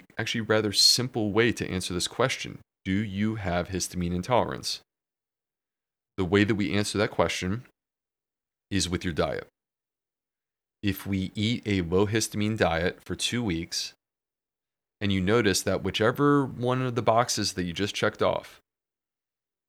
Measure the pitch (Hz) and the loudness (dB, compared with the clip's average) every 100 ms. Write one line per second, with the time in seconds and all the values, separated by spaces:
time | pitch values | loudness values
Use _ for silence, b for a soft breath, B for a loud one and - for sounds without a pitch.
0 | - - 113 120 107 107 107 - - - | -6 -8 -6 -4 0 2 2 6 6 6
1 | 123 120 107 95 117 - - 90 - 90 | 2 0 0 4 4 2 -2 -4 -4 -4
2 | - - 131 - - - _ _ - 98 | -2 0 0 -2 -8 -14 _ _ -2 -2
3 | 107 95 107 110 92 87 87 92 - 90 | -2 -2 -2 -2 -2 -2 -2 -4 -4 -4
4 | 87 90 90 120 80 65 - - _ _ | -2 -2 0 0 0 -4 -8 -10 _ _
5 | _ _ _ _ _ _ _ _ _ _ | _ _ _ _ _ _ _ _ _ _
6 | _ - 90 101 104 104 87 98 104 98 | _ -4 2 4 4 2 0 -2 0 0
7 | 107 - 82 - 92 113 - _ _ _ | 0 2 0 0 -4 -4 -8 _ _ _
8 | _ _ _ _ _ _ - 98 85 87 | _ _ _ _ _ _ -4 -2 0 -2
9 | 90 80 80 53 - _ _ _ _ _ | -2 0 0 -2 -8 _ _ _ _ _
10 | _ _ _ _ _ _ _ _ 104 95 | _ _ _ _ _ _ _ _ -2 -2
11 | 98 98 95 - 107 123 107 98 82 90 | -2 -4 -2 -2 -2 -2 0 0 2 2
12 | 104 110 - 107 104 110 87 82 87 - | 2 0 -2 -2 -2 0 0 0 -2 -4
13 | - 87 - 117 113 82 85 - - - | -8 -6 -4 -2 -2 -2 -4 -8 -8 -12
14 | _ _ _ _ _ _ _ _ _ - | _ _ _ _ _ _ _ _ _ -6
15 | 101 98 92 120 104 92 - 92 95 - | -2 0 2 4 4 2 0 -2 0 0
16 | 110 131 143 143 131 - 120 127 127 120 | 2 2 4 2 0 -2 -2 0 -2 0
17 | 113 113 127 - 101 - 90 82 101 - | 2 4 2 0 -2 -2 -4 -2 -4 0
18 | 107 - 95 - - - _ _ _ _ | -2 2 0 0 -4 -18 _ _ _ _
19 | _ _ _ _ _ _ | _ _ _ _ _ _